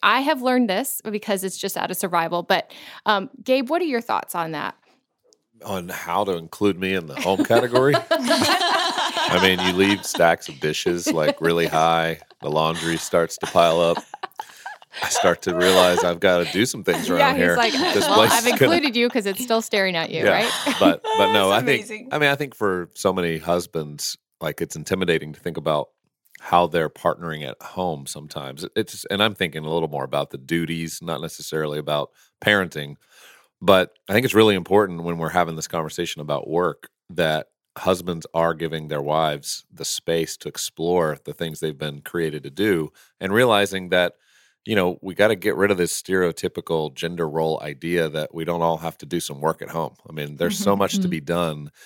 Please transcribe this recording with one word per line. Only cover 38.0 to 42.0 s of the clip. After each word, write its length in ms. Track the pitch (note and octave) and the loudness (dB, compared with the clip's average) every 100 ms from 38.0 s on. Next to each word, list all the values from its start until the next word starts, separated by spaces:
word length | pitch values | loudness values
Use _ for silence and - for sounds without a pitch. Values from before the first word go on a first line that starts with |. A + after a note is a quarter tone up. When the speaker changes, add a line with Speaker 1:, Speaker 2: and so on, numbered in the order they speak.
| F2+ E2 D#2+ | -2 -8 -4
Speaker 2:
are 200 | E2 E2 | 0 0
giving 340 | D#2 D#2+ D#2+ D2+ | 0 -6 -6 -6
their 120 | D2+ | -6
wives 640 | C#2+ D#2 D#2+ D2 - - - | 0 0 0 -2 -8 -12 -14
the 120 | - | -12
space 520 | D2+ - - E2 D#2+ - | -8 -6 -2 -2 -2 -8
to 100 | D2+ | -12
explore 680 | - - - E2 F2+ D#2 C#2+ | -10 -10 -4 0 2 2 -2
the 80 | - | -10
things 280 | - E2 D#2 | -8 -8 -6
they've 180 | D#2+ C#2+ | -8 -6
been 220 | D2+ C#2+ | -8 -10